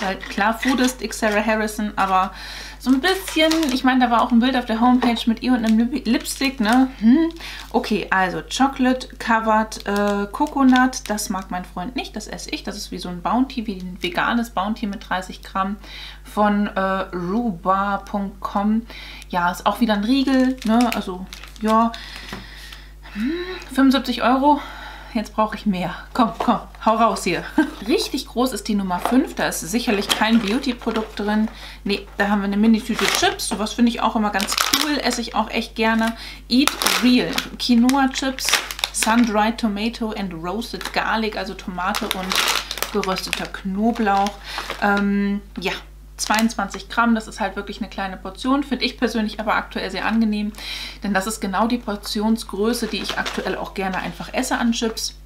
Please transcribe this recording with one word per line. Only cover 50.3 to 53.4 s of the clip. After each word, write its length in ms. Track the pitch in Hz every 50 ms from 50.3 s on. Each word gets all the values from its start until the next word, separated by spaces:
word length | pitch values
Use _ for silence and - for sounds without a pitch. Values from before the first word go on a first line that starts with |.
| 208 208 208 208 214 - - - - - - - - - -
denn 100 | 196 202
das 140 | 190 190
ist 140 | 220 220 -
genau 260 | - 196 190 185 220
die 120 | 240 247 233
Portionsgröße, 1080 | - - 202 208 - - - 214 208 220 226 226 - - - 190 208 226 - - 226
die 160 | 202 - 190 208
ich 160 | - - -
aktuell 380 | - - - -